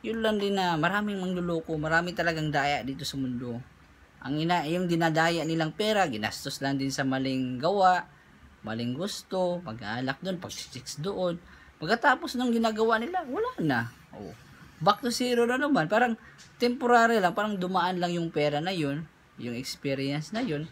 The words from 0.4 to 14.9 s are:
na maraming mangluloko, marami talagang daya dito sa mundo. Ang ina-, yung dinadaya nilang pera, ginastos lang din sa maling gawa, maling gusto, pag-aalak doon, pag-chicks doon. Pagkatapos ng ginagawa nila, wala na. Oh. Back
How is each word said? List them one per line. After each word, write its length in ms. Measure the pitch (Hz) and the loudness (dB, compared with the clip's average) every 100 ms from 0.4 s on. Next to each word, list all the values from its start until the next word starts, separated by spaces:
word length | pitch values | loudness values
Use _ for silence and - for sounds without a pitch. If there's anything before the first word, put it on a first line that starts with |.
| 202 | 2
na 240 | 196 180 160 | 2 2 2
maraming 400 | 170 202 208 196 | 2 2 0 -2
mangluloko, 560 | 185 180 175 165 165 156 | -2 -2 0 -2 -2 -4
marami 320 | 156 165 175 | 2 2 2
talagang 400 | 175 170 160 156 | 0 0 0 0
daya 320 | 143 143 143 120 | 2 2 0 -4
dito 160 | 135 | -6
sa 160 | 147 139 | -6 -4
mundo. 400 | 131 123 123 117 131 - - - - - | -4 -4 -6 -8 -10 -20 -20 -20 -20 -14
Ang 200 | 127 151 | -6 -2
ina-, 240 | 165 180 147 | 2 2 0
yung 160 | 175 180 | -2 0
dinadaya 560 | 165 165 160 165 170 151 | 2 2 4 2 2 0
nilang 280 | 165 156 | 0 -2
pera, 320 | 156 214 214 175 | 0 0 2 2
ginastos 560 | 107 107 - 139 - | 0 -4 -6 -10 -4
lang 160 | 139 139 | -2 0
din 160 | 135 | -2
sa 120 | 135 135 | 0 0
maling 520 | 131 135 131 127 127 | 0 0 -2 -2 -2
gawa, 480 | 156 202 185 180 - - - - - - 107 | 0 6 6 6 0 -20 -20 -20 -20 -14 -8
maling 280 | 113 120 | -4 -4
gusto, 680 | 127 202 - - 185 180 175 180 | -4 -6 -6 -4 0 0 -2 -6
pag-aalak 560 | 110 104 117 131 135 | -10 -6 -4 -4 -4
doon, 160 | 185 180 | -6 -6
pag-chicks 640 | 101 - - 123 - - | -8 -12 -12 -14 -12 -8
doon. 400 | 175 196 180 175 - - - - | -6 -2 -2 -2 -10 -20 -20 -10
Pagkatapos 560 | 160 233 285 262 339 247 | -2 2 4 2 -2 -2
ng 160 | 247 | 0
ginagawa 440 | 233 226 214 226 220 | 2 0 2 2 2
nila, 280 | 240 370 285 | 0 -6 -4
wala 280 | 302 480 508 | -4 -4 -2
na. 180 | 160 120 117 - - | 0 0 -2 -10 -20
Oh. 200 | - 95 - - - - - | -14 -14 -14 -20 -20 -20 0
Back 240 | 160 | 2